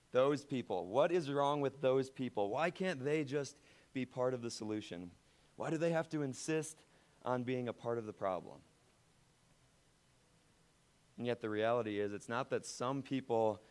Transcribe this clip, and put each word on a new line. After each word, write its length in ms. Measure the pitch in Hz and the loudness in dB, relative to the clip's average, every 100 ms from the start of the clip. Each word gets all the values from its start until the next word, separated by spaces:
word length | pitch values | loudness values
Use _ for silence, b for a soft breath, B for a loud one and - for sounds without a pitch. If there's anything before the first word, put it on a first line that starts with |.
| _ | _
Those 300 | 123 139 147 | 4 4 2
people. 440 | - 131 117 95 87 | -2 -4 -2 -4 0
What 240 | 113 170 | 4 4
is 180 | 175 143 | 4 0
wrong 320 | 143 139 147 | 2 2 2
with 180 | 139 135 | 0 2
those 300 | 135 131 127 | 2 4 2
people? 400 | - 123 - 101 | -4 -4 0 0
Why 220 | 120 170 | 2 0
can't 340 | - 185 151 131 | 0 -2 -2 0
they 180 | 156 | 0
just 320 | 147 147 135 - B B B | 0 -2 -4 -8 B B B
be 100 | 131 | -6
part 300 | 127 - 123 | -4 0 0
of 80 | 127 | 0
the 80 | 117 | -4
solution? 640 | - 110 107 104 87 90 - b b b b | -6 -4 -4 -4 -8 -10 -14 b b b b
Why 120 | 139 | -4
do 80 | 156 | 0
they 140 | 170 | 2
have 180 | 160 160 | 0 0
to 140 | 156 | -2
insist 580 | 139 123 - 160 151 - - b b b - | -2 -4 -2 -2 -2 -8 -18 b b b -2
on 180 | 127 | 0
being 240 | 123 127 123 | 0 -2 -2
a 60 | |
part 240 | 107 120 117 | -4 -2 -4
of 80 | 107 | -4
the 80 | |
problem? 480 | 101 98 90 - - - _ _ _ _ _ _ _ _ _ _ _ _ _ _ _ _ _ _ _ _ _ _ _ _ - | -4 -2 -2 -6 -16 -20 _ _ _ _ _ _ _ _ _ _ _ _ _ _ _ _ _ _ _ _ _ _ _ _ -4
And 80 | 120 | -2
yet 140 | 117 | 0
the 80 | 110 | 0
reality 500 | 107 110 120 107 101 | 2 4 4 2 0
is, 140 | 104 | -2
it's 160 | 101 - | -2 -4
not 220 | 117 135 | -4 0
that 120 | 117 - | -2 -4
some 360 | - 123 139 | -4 -2 -2
people 580 | 131 131 131 113 110 104 B | -2 -4 2 4 4 2 B